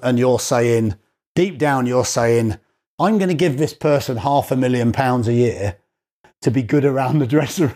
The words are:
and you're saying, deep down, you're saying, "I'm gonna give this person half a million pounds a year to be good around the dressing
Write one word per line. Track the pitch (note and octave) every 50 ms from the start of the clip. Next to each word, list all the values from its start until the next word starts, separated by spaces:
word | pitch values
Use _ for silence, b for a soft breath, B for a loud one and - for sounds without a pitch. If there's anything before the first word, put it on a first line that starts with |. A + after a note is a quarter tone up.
and | - C3 B2 A#2+
you're | B2 B2+ B2 A#2
saying, | - - C3+ A#2+ A#2+ A#2+ A#2 A2+ A2+ A2 G2+ - _ _ _ _ _ _ _
deep | E3 F3+ G3+ E3 A#2
down, | D3+ D3 C#3 C3 B2
you're | B2 B2 B2+ A#2
saying, | - - B2+ A#2 A#2 A#2 A#2 A2+ A2 G2+ - _ _ _ _ _ _ _ -
"I'm | E3 G3 A3 G#3
gonna | G3 F3+ F3+
give | C#3+ F3+ E3+ B2+ C3+
this | D#3 D3 -
person | _ - D#3 D3 C#3 - - B2+ A2+
half | A2 C#3+ C#3+ C#3+ C3+ -
a | C#3
million | C3 C3 B2+ B2+ B2 A#2 A#2
pounds | G#2+ - C3+ B2+ B2 B2 A2+ A2+
a | A#2+
year | A#2+ B2 A#2 - - G2 G#2 - - _ _ _ _ _ _ _ _ b b b _
to | - C#3
be | A2 C3
good | B2 G#2 D3 D3 C3+
around | C#3+ C3 C3+ C3 B2+ D3+ D3+
the | C3+
dressing | A2+ C#3 D#3 C#3+ - - G3 E3 B2+ -